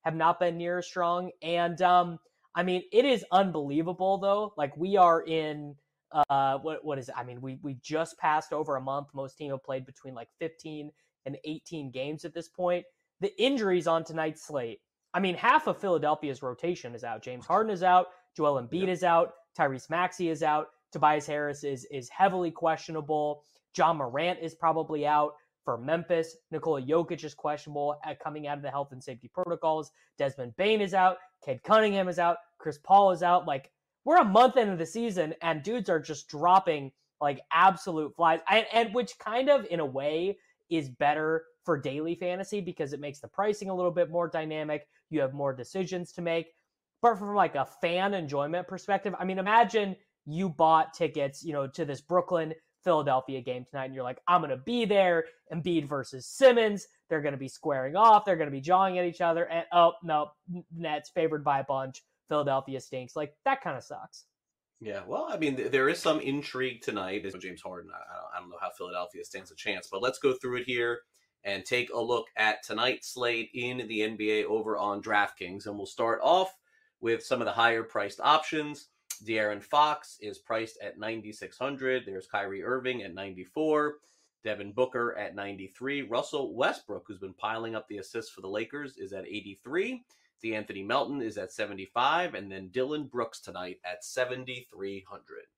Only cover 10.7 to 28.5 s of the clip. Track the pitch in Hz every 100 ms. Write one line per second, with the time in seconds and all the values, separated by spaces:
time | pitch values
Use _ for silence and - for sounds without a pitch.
10.7 | 151 147 _ _ _ 135 143 156 156 -
11.7 | 160 139 123 139 156 165 170 160 - 180
12.7 | 180 175 _ _ _ 196 - 247 277 202
13.7 | 180 165 165 165 160 160 156 - 147 117
14.7 | 101 _ _ _ 180 190 170 233 294 226
15.7 | - 196 165 147 151 147 123 131 123 170
16.7 | 175 123 117 117 110 127 123 123 185 220
17.7 | 185 180 180 180 - _ - 147 139 117
18.7 | 165 185 180 175 170 170 - _ - 147
19.7 | 131 - 165 180 - 170 151 151 151 -
20.7 | _ _ 160 151 151 147 147 147 143 143
21.7 | 131 - 139 120 - 190 185 170 160 165
22.7 | 156 - 156 147 151 147 147 _ _ _
23.7 | - 165 160 123 135 170 175 165 160 165
24.7 | 160 156 156 143 151 147 - _ _ -
25.7 | 117 131 170 165 170 165 - _ 156 165
26.7 | 143 127 160 165 160 151 - 156 147 151
27.7 | 147 143 147 151 143 156 151 147